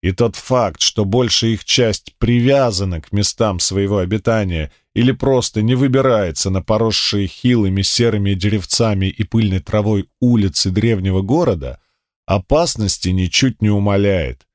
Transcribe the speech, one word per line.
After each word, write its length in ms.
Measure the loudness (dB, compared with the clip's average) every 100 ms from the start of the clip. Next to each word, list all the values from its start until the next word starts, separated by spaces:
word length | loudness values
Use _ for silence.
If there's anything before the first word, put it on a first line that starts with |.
И 100 | -4
тот 220 | 0 -2
факт, 460 | -2 -2 0 0 -2
что 240 | -4 -2
большая 460 | 0 2 2 0 0
их 160 | -2 -2
часть 480 | 0 0 -2 -8 _
привязана 840 | 0 2 4 4 2 0 -4 -6
к 100 | -4
местам 480 | -2 -2 0 0 0
своего 380 | -2 0 0 0
обитания 720 | 0 -2 0 0 0 -2 -6 _ _
или 180 | 0 0
просто 480 | 2 2 2 0 -2
не 140 | 0
выбирается 760 | 2 2 2 2 2 0 -2 -2
на 140 | -2
поросшие 640 | -2 0 0 0 -2 -2 -4
хилыми 560 | -2 0 2 2 0
серыми 500 | -2 0 0 2 -2
деревцами 760 | 0 0 -2 -2 0 0 0 -2
и 160 | -2
пыльной 360 | -2 0 0 -2
травой 480 | -2 -2 0 -2 -4 _
улицы 500 | 2 2 2 0 -2
древнего 500 | 0 0 0 0 -2
города, 600 | 0 0 0 -2 -6 -12 _ _ _ _
опасности 880 | -4 -4 0 0 0 -2 -2 -2 -2
ничуть 500 | 0 0 0 0 0
не 80 | 0
умаляет. 760 | 2 2 2 2 0 -2 -8 _